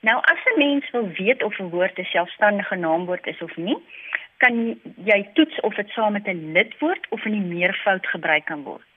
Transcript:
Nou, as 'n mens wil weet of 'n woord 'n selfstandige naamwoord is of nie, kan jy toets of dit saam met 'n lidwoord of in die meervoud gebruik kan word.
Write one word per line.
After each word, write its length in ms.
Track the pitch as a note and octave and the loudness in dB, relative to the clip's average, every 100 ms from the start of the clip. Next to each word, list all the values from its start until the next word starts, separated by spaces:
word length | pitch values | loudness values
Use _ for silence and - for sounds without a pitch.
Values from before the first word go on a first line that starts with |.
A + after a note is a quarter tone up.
Nou, 160 | A3 B3 | 2 2
as 240 | - E4+ | 2 2
'n 140 | - A4 | 2 2
mens 320 | C#4+ C#4+ - | 2 2 -2
wil 180 | A#3+ G#3 E3 | -4 -4 -2
weet 240 | G3 B3+ | 0 0
of 160 | G#3+ G#3 | 0 -4
'n 120 | F#3 | -6
woord 280 | E3+ F#3+ F#3+ | 0 0 -2
'n 60 | |
selfstandige 720 | F#3+ F3+ F3 - G#3 G3+ G3 F#3 | -2 -2 -2 2 2 2 -2 -2
naamwoord 500 | E3 E3 F3+ F3+ - | 0 0 0 -6 -6
is 160 | - | -10
of 140 | E3 - | -10 -8
nie, 200 | F3 C#4 - - - - - _ | -4 -4 -6 -20 -8 -8 -10 _
kan 420 | B3+ A#3 A#3 A3+ - - | 4 4 -2 -4 -12 -8
jy 240 | F#3 G3+ G3+ | 2 2 4
toets 260 | - D#4 - | 2 2 2
of 140 | G#3+ | -2
dit 140 | G#3 G#3 | -2 -6
saam 240 | - G#3+ | 0 0
met 140 | G#3 G#3 | 0 -4
'n 260 | F3+ D#3 | -6 0
lidwoord 540 | E3 A3+ - D4+ F#4 - | 2 2 0 -2 -2 -6
of 160 | - | -6
in 80 | A3 | -2
die 220 | G#3+ F#3 | -2 -2
meervoud 520 | F3 F3+ F#3+ - F#3+ - | 0 0 2 0 0 -2
gebruik 380 | F3 D#3+ D3+ | -4 0 0
kan 180 | - D3+ | 0 -8
word. 220 | C3+ - _ | -8 -14 _